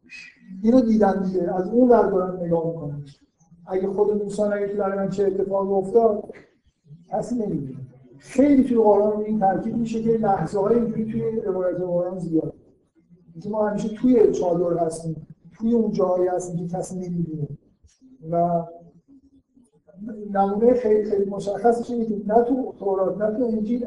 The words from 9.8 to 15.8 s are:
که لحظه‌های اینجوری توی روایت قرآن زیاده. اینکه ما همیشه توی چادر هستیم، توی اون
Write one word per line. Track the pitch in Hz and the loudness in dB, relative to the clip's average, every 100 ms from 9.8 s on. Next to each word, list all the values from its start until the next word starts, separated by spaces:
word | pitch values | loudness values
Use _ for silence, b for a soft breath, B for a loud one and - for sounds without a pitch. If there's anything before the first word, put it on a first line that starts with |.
| 220 226 | -2 -2
که | 220 | 0
لحظه‌های | 220 208 190 160 202 202 | 2 2 0 0 0 2
اینجوری | 240 214 220 220 | 2 2 -2 -4
توی | 226 - 220 | -4 -4 -2
روایت | 190 185 180 170 | -2 -2 -2 -2
قرآن | 180 175 175 185 | -2 -2 -2 -6
زیاده. | 165 160 - - _ _ _ _ _ - - | -2 -2 -2 -8 _ _ _ _ _ -20 -20
اینکه | - 208 | -14 -6
ما | 214 208 | -2 -2
همیشه | - 226 | -2 -6
توی | - 254 240 196 | -2 2 6 4
چادر | - 180 170 175 170 | 2 -2 0 0 0
هستیم، | 165 160 165 151 - - - - | -2 -4 -8 -10 -14 -20 -20 -6
توی | 226 | 0
اون | 233 | 2